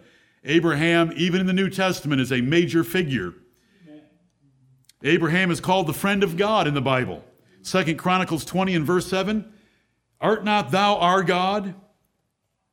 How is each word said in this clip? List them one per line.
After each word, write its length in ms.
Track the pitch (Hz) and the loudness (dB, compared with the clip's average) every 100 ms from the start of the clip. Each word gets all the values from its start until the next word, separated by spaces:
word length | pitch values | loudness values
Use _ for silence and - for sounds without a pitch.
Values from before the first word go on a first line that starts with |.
| - _ _ _ | -20 _ _ _
Abraham, 680 | - 160 165 147 165 170 165 - | 0 2 2 2 2 2 2 0
even 240 | 180 180 | 0 0
in 80 | 185 | 0
the 60 | |
New 160 | 185 190 | 0 0
Testament, 500 | - 190 180 143 139 | 0 -2 -2 -2 0
is 140 | 127 | 0
a 80 | 127 | 0
major 420 | 123 170 170 165 | 2 2 2 0
figure. 520 | 160 185 160 127 90 - _ _ _ _ 160 151 151 _ _ _ _ _ _ _ _ _ | 0 -2 -2 -4 -6 -10 _ _ _ _ -20 -20 _ _ _ _ _ _ _ _ _ _
Abraham 480 | 127 170 156 175 185 | -4 -2 0 0 0
is 120 | 156 | -2
called 260 | - 190 160 | 0 0 0
the 60 | |
friend 320 | - 196 202 196 | -2 -2 0 0
of 100 | 165 | 0
God 320 | 202 220 151 | 0 2 2
in 60 | |
the 80 | 143 | 0
Bible. 420 | 131 131 113 85 - _ _ _ | 0 0 -2 -8 -14 _ _ _
Second 340 | - - 151 147 | -4 -2 0 -2
Chronicles 480 | 180 185 180 165 | 0 0 0 -4
twenty 320 | - 180 190 175 | -4 -2 0 0
and 100 | 147 | 0
verse 220 | 180 170 | 0 0
seven, 380 | 190 190 214 - - _ _ _ _ _ _ | -2 -2 -4 -6 -16 _ _ _ _ _ _
"Art 240 | 165 214 | -2 0
not 280 | 202 208 160 | 0 0 0
thou 260 | 185 208 202 | 2 2 4
our 260 | 175 190 | 4 4
God, 500 | 175 180 185 208 196 - - _ _ _ _ _ _ _ _ | 2 0 0 -2 -6 -12 -20 _ _ _ _ _ _ _ _